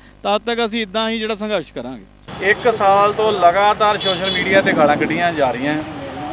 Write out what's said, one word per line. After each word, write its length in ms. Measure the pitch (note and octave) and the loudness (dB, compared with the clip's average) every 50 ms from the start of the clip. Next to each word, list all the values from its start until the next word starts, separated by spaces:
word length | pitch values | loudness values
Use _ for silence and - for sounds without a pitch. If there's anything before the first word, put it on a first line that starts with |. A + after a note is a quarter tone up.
| - - - - - | -16 -20 -16 -8 -4
ਤਦ 180 | G3+ G3+ G#3+ G#3+ | -2 -2 -2 -2
ਤੱਕ 200 | A#3 A#3 A3+ A#3 | -4 -4 -2 -2
ਅਸੀਂ 160 | G#3+ G#3+ A#3 | -2 -2 -4
ਇੱਦਾਂ 280 | A3 F#3+ F3+ A3 A3 A3 | -6 -4 -4 -4 -2 -2
ਹੀ 100 | A3+ A3+ | -4 -4
ਜਿਹੜਾ 160 | A3 G#3+ A3+ | -4 -6 -6
ਸੰਘਰਸ਼ 380 | F#3 G#3+ G#3+ G#3+ F3+ D3 - - | -6 -6 -4 -4 -4 -4 -6 -10
ਕਰਾਂਗੇ। 760 | C#3 A#2+ B2 C3 A2+ F#2+ - - - - - - - E3+ G3 | -12 -10 -10 -12 -14 -16 -20 -20 -20 -20 -16 -10 -2 0 2
ਇੱਕ 240 | G#3 - - A#3+ A3 | 2 2 2 0 2
ਸਾਲ 400 | A3 G#3 G3 G3 G3+ G3+ G#3 G3+ | 2 4 4 4 4 4 2 2
ਤੋਂ 180 | G#3 G#3+ A3 | 0 0 0
ਲਗਾਤਾਰ 640 | G#3 F#3+ F3 F3 F3 G3 G3+ G#3 G#3+ G#3 A3 G#3 G#3 | 2 4 4 4 4 4 2 2 2 2 2 0 0
ਸੋਸ਼ਲ 340 | G3 - F#3+ F#3 E3+ F#3 F#3+ | 0 -2 -2 -2 -2 -2 -2
ਮੀਡੀਆ 300 | F#3 F3+ F3+ F#3 F#3+ G3 | -2 -2 0 2 2 2
ਤੇ 120 | F#3+ F#3+ F3+ | 4 2 2
ਗਾਲਾਂ 240 | F3 D3+ D3 D3 | 4 4 4 4
ਕੱਢੀਆਂ 360 | D3 - - D#3 E3+ F3 F3 E3 | 2 0 -2 -2 0 0 0 0
ਜਾ 180 | D3 C#3 B2+ | 0 0 0
ਰਹੀਆਂ, 320 | A#2 B2 C3+ D3 D3+ D3+ D3+ - - - - - - - - - | 0 -2 -2 -4 -4 -4 -6 -8 -10 -12 -12 -12 -10 -10 -10 -6